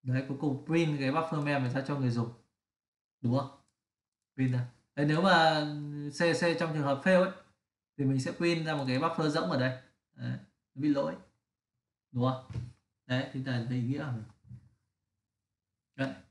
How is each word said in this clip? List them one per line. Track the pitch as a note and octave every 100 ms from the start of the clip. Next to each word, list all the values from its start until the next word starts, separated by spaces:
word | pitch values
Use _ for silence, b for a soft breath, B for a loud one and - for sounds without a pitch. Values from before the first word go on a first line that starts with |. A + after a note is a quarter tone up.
Đấy, | C3 C3 C3+
cuối | C3
cùng | D3+ C3 -
print | E3 E3 D3
cái | C3+
buffer | D#3 D#3+ D#3
mem | D3 C#3+
này | B2+
ra | C3+ C3+
cho | C#3+
người | B2+
dùng. | A#2 A2+ - _ _ _ _ _ _ _ _
Đúng | A#2+ C3
không? | C3 - _ _ _ _ _ _ _ -
Print | C3
ra. | B2 B2 _ _ -
Đấy, | D3
nếu | D#3
mà | F#3+ E3 D#3+ D#3 D3+ D3 D3 D3 D3
C | C#3 E3+ E3
C | E3+ E3
trong | E3
trường | D3+
hợp | C#3+ C#3
fail | F#3+ F#3
ấy, | F#3 - - _ _ _ _ -
thì | C3+
mình | C3+
sẽ | C3
print | - E3+ E3 D#3
ra | D3
một | C3
cái | B2+
buffer | E3 E3 D3+
rỗng | D#3+ F3+
ở | C#3+
đây. | B2+ - - _ _
Đấy, | - B2 B2+ - _ _
nó | C3
bị | D3+
lỗi. | C#3 - - - _ _ _ _ _ _ _ _
Đúng | A#2+ B2+
không? | B2+ - - - - _ _ -
Đấy, | C3 C3+
thì | C3+
là | C3 A#2+ A#2
về | B2
ý |
nghĩa | A#2 C#3+
của | D3+
mình. | A2+ A2 _ - - - _ _ _ _ _ _ _ _ _ _ _ _ -
Đấy. | C3+ - -